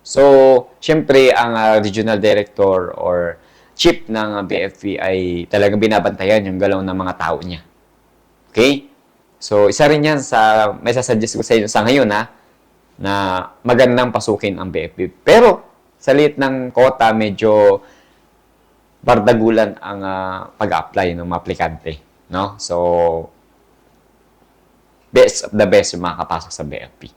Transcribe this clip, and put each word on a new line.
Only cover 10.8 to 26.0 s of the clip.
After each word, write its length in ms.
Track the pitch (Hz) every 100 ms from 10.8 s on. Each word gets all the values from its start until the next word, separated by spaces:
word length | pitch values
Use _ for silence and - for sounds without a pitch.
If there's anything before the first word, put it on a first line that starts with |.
may 160 | 113 120
sasuggest 400 | 123 113 110 113
ko 80 |
sa 160 | 110 113
inyo 80 | 104
sa 160 | 120
ngayon, 240 | 107 139 117
ha, 240 | 104 117 _ _ _ _ _ _ _
na 160 | 98 101 98 92 - _
magandang 480 | - 123 127 123 123
pasukin 480 | 107 - 104 104 87
ang 160 | 92
B 160 | 82 80
F 80 | -
P. 160 | -
Pero, 560 | - - 202 240 180 - _ _ _
sa 160 | - 139
liit 240 | 147 147
ng 320 | 135 131 127
kota, 400 | 123 131 131 113
medyo 720 | 110 107 95 110 107 104 98 - _ _ _ _ _ _ _ _ _ _ _
bardagulan 720 | - 120 107 117 113 110 107 95
ang, 160 | - 101
ah, 480 | 95 95 95 92 -
pag-apply 640 | _ 104 85 78 101 92
ng 160 | 85 87
mga 120 | 85
aplikante, 480 | - 82 82 80 - 78 _ _ _
no? 240 | 90 98 104
So, 200 | - 87 87 87 85 82 80 _ _ _ _ _ _ _ _ _ _ _ _ _ _ _ _ _ _
best 400 | - 127 - -
of 80 | 104
the 80 |
best 320 | 101 101 95
yung 80 | 90